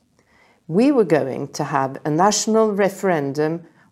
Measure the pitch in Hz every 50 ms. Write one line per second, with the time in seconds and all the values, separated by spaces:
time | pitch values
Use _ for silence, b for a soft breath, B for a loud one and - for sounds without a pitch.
0 | _ _ _ b b b b b b b b b b - 156 208 254 294 285 240
1 | 202 160 165 139 131 131 120 131 143 143 - - 147 139 151 135 135 135 139 -
2 | - 156 151 160 190 214 202 - - 226 214 220 220 220 202 196 202 180 190 -
3 | 208 185 175 151 139 139 135 147 151 156 165 170 170 b b b b b